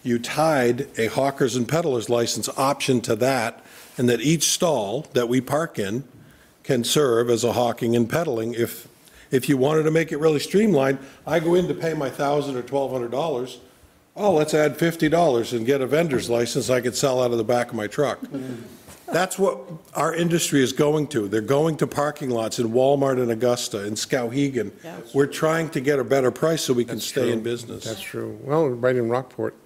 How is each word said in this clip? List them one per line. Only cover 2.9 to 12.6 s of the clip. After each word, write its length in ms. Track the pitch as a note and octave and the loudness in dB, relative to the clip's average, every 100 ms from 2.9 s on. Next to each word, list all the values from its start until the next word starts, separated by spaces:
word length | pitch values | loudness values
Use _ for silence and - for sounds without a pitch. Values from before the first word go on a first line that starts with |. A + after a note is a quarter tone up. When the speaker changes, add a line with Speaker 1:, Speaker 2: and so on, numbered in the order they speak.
| B2 | 0
Speaker 1:
to 120 | A2+ A2+ | 0 0
that, 460 | B2 C3+ A2+ - - - - - | 2 0 -2 -6 -20 -20 -20 -2
and 100 | B2 | 2
that 120 | A#2+ | 2
each 220 | C3+ D#3+ | 2 2
stall 640 | - - F3 C#3 G2+ A#2+ D3+ | 0 0 0 0 -2 -6 -2
that 160 | B2+ A#2+ | -2 2
we 120 | B2+ | 0
park 380 | B2 C#3+ E3 - | 0 -2 -2 -4
in 260 | G2 A2+ C#3+ - - - - _ | -4 -4 -8 -20 -20 -20 -20 _
can 200 | - C3 | -2 0
serve 440 | A2+ D#3 C#3+ A2+ A#2+ | 2 2 4 2 2
as 160 | A#2 | 2
a 80 | A#2 | 2
hawking 420 | G#2+ A#2+ A2 A#2+ | 2 0 0 0
and 140 | A#2+ A#2 | 2 2
peddling. 460 | D3+ E3 A2+ A2+ | 0 -2 -4 -4
If, 340 | A2+ A#2 - - - - - - | -2 -4 -4 -18 -20 -20 -20 -2
if 180 | C3+ B2 | -2 2
you 60 | C#3 | 2
wanted 240 | C3+ D#3 | 4 2
to 80 | D#3 | 2
make 220 | D#3+ D#3+ | 2 0
it 40 | D3+ | 0
really 200 | D#3+ D3 | 2 2
streamlined, 580 | - F#3+ G#3+ D#3 C3+ C3+ - - - | 2 2 4 4 2 0 -6 -16 -2
I 140 | D#3+ | 0
go 140 | E3 | 2
in 140 | F3 E3+ | 2 2
to 60 | |
pay 180 | C#3+ E3 | -2 -4
my 140 | D#3 C3+ | -2 -4
thousand 480 | - C#3+ D3 C#3 | -2 0 0 -2
or 60 | B2+ | -6